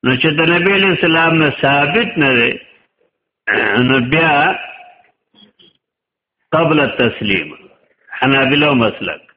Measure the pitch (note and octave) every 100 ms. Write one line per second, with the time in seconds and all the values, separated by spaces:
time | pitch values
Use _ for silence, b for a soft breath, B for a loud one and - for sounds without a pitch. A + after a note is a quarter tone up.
0 | B2+ B2+ D#3+ D3+ E3 F3 F3+ G3 F#3+ E3+
1 | F3 E3 E3 E3 D3+ - C3+ C#3+ C#3+ G3
2 | A#3 - C#3 B2+ A#2 - - _ _ _
3 | _ _ _ _ - A2 A2 G#2 B2 C3+
4 | B2 D#3 E3 C#3+ D#3 - - - - -
5 | _ _ _ _ _ _ _ _ _ _
6 | _ _ _ _ _ D#3 E3 D3+ C3+ -
7 | A#2+ - G#2+ F#2+ D#2 - - _ _ _
8 | _ - C3 C#3 C3+ D3 D3 C3+ A2 -
9 | F#2+ D2+ _